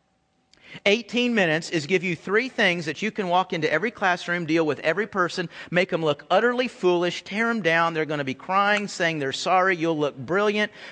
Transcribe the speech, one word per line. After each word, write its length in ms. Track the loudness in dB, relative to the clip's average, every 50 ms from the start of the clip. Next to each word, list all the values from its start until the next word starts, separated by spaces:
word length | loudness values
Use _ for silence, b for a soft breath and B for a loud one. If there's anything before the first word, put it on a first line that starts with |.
| _ _ _ _ _ _ _ _ _ _ _ B B B B B B
eighteen 480 | 2 2 2 0 -2 -2 0 0 2 2
minutes 360 | 2 4 4 2 2 0 -2
is 180 | -4 -4 -2 0
give 160 | 0 0 0
you 100 | -2 -4
three 360 | -4 -4 0 0 0 0 0
things 360 | 0 2 2 2 2 0 -4
that 160 | -6 -6 -4
you 80 | -4 -4
can 200 | -4 -4 -2 2
walk 240 | 2 2 2 0 -2
into 180 | -2 0 0
every 180 | 0 0 0 -2
classroom, 560 | -4 -2 0 0 0 0 -2 -4 -4 -4 -2
deal 200 | 0 2 2 2
with 140 | 2 0 -2
every 280 | -2 -2 0 0 -2 -4
person, 400 | -2 -2 -2 -2 -2 -6 -8 -8 B B B B
make 220 | 0 0 0 0 -2
'em 100 | -2 0
look 220 | 0 -2 -2 -2 2
utterly 380 | 2 4 4 2 0 0 -4 -4
foolish, 560 | -6 0 0 2 2 2 0 -2 -2 -6 -10
tear 260 | -10 -6 -4 -2 -2
'em 120 | -2 0
down. 320 | 0 2 2 4 2 2 0
They're 120 | -2 -4
gonna 200 | -2 -4 -4 -4
be 80 | -4 -6
crying, 560 | -8 -6 -2 0 2 2 2 2 0 -2 -4
saying 300 | -4 -2 -2 -2 0 -2
they're 120 | -4 -4
sorry. 460 | -4 -4 0 2 4 4 4 4 2 2
You'll 200 | 0 0 0 0
look 200 | 0 -2 -4 -6
brilliant. 560 | -6 -2 0 2 2 2 2 0 -2 -2 B B B B